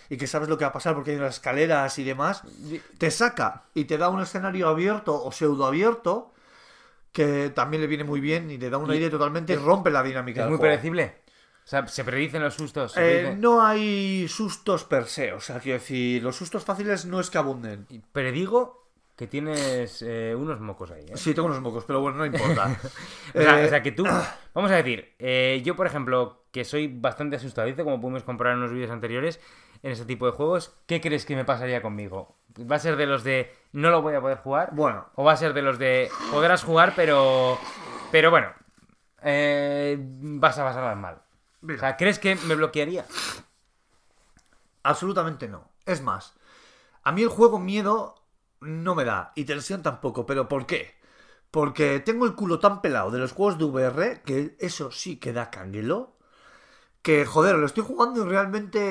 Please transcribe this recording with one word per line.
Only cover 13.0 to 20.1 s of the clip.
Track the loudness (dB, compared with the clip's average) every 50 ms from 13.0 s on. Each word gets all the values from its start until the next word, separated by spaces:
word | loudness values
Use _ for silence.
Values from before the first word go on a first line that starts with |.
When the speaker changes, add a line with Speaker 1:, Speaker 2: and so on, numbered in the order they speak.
Speaker 1:
Eh, | 4 4 4 4 2
Speaker 2:
predicen. | 0 -2 2
Speaker 1:
no | 4 6 6 8
hay | 6 6 4 2 2 0 0 0 0 0 0 -2 -2 -4
sustos | -4 -4 -4 -4 -6 -6 -2 0 0 0 0
per | 0 0 0 0
se, | -2 -4 -6 -4 -4 -6
o | -8
sea, | -10 -10 -10 -8
quiero | -4 -4 -4 -4
decir, | -4 -4 -4 -2 0 0 0 0 0
los | -2 -4 -6
sustos | -8 -8 -6 -6 -4
fáciles | -4 -4 -4 -2 -2 -2 -2 -4
no | -4 -4 -4
es | -4 -2
que | -2 -2
abunden. | -2 -2 -4 -6 -8 -10 -12 -12 -14 -18
Speaker 2:
Y | -20 -20
predigo | -20 _ -6 -4 -4 -2 -2 -2 -2 2 2 2 2 0 -4 -14 _ _ _ _ _ _ _ -14
que | -12 -8
tienes, | -6 -6 -4 -4 -4 -2 -2 -2 -2 -2 -4 -6 -8 -10
eh, | -10 -8